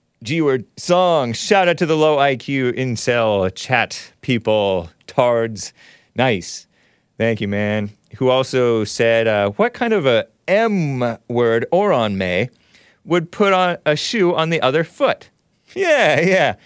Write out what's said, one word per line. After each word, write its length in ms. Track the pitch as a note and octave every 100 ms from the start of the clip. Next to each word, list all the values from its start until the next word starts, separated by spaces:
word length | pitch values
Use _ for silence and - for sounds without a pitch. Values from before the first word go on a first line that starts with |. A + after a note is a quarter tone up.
| _ _
G 220 | G#2+ E3
word 200 | D3 C3 - -
song. 560 | - F3+ F3+ D#3+ A#2+
Shout 340 | A2+ - G3 F3
out 120 | E3
to 80 | D#3+
the 100 | D#3
low 220 | D#3 D3
I 160 | C#3 C3
Q 360 | - C3+ B2
incel 800 | B2 C3 A2+ - A#2+ A2 G2+ F#2 -
chat 580 | - B2 G2+ - - _
people, 720 | - A#2+ A2 G#2+ G2+ F#2 E2 _ -
tards. 640 | - B2 A#2 A2+ G#2 - - - - _
Nice. 540 | - C3 G2 - - - _ _ _ _ -
Thank 240 | A2+ G#2+
you, 60 | G#2
man. 420 | G2+ G#2 G#2+ G#2 - _ A2+
Who 120 | B2+
also 560 | B2+ B2+ C3 A#2+ A2+ G#2
said, 420 | - A#2 A#2 A2+
uh, 220 | G#2 G2+
"What 220 | G2+ A#3+
kind 180 | - A#3
of 140 | G#3 C3+
a 220 | A2+ - _ -
M 680 | G3+ A3+ G3 D3 C3 A#2+ - -
word, 380 | A#2+ A#2+ A2+ -
Oron 480 | F3 G#3 C#3 G#2+ F#2+
May, 320 | F#2 F2+ B2 _ _ _ _ _
would 260 | - F3 E3
put 220 | - G3+
on 260 | F#3 F3+ F3 D3+
a 120 | D3
shoe 360 | - A#3 F3+
on 180 | E3+ D#3+
the 100 | E3
other 240 | C3 D3+ D#3+
foot?" 440 | - C4 - - _ _ _ _
Yeah, 480 | F#4 F4 C#4+ F3 C#3+
yeah. 340 | F3 F#3 C3+ G2